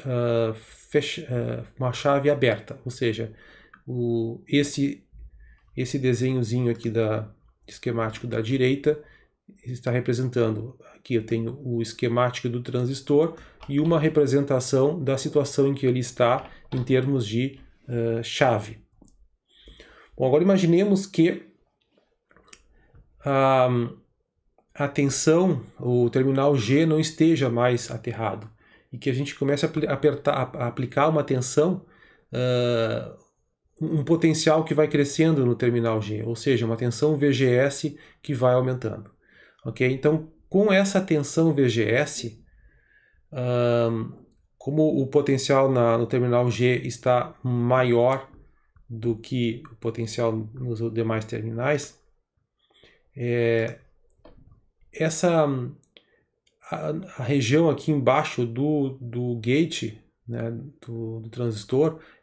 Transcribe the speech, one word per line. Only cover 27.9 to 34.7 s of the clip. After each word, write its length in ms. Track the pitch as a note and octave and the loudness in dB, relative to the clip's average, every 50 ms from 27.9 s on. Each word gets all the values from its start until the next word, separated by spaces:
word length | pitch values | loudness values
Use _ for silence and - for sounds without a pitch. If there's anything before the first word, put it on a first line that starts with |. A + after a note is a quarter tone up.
aterrado 600 | B2 A2+ - B2 A2 A2 A2+ - A2+ A2+ A2 A2 - _ _ _ _ _ _ _ - | -10 -10 -8 -8 -6 -4 -4 -4 -4 -6 -10 -14 -20 _ _ _ _ _ _ _ -16
e 60 | A#2 | -8
que 100 | - C#3 | -4 -4
a 40 | B2 | -2
gente 220 | B2+ C#3+ C#3+ - | -2 -4 -6 -6
comece 300 | - C#3+ C3+ C#3+ C#3 - | -4 -2 -2 0 0 0
a 40 | D#3+ | -2
apli-, 180 | - D#3 D3+ | -2 -2 -2
apertar, 460 | - C#3 C3+ - D3+ C3 - - D3 C#3+ | -2 -2 0 2 0 0 0 0 -2 0
a, 320 | C#3 B2+ - - - B2 | 0 -2 -4 -4 -6 -6
a 20 | |
aplicar 420 | A#2+ - - B2+ A#2+ - C3+ C#3+ D#3+ | -6 -4 -4 -6 -4 0 2 2 2
uma 140 | D#3 D3+ C#3 | 2 2 0
tensão, 640 | - C3+ B2 B2 - - D3 D3+ F3+ F#3+ F#3 - - _ _ _ _ _ _ _ _ - | 0 0 -2 -2 0 2 2 2 2 0 -2 -6 -12 _ _ _ _ _ _ _ _ -6
ah, 840 | B2 B2+ B2+ B2 B2 B2 A#2+ A#2+ A#2 A2+ A2 A2 A#2 A#2 A2 - - _ _ _ _ _ _ _ _ _ _ _ - | -2 -2 0 0 0 0 0 0 0 0 0 -2 -4 -6 -8 -12 -18 _ _ _ _ _ _ _ _ _ _ _ -8
um, 200 | D#3 D#3 D#3+ D3+ | -6 -2 -2 0
um 40 | C3+ | 0
potencial 600 | - E3 E3 E3 E3 D#3 D#3+ - E3 D3+ D#3+ D#3+ | 2 2 4 4 4 2 2 4 4 4 4 2
que 100 | D#3+ | 0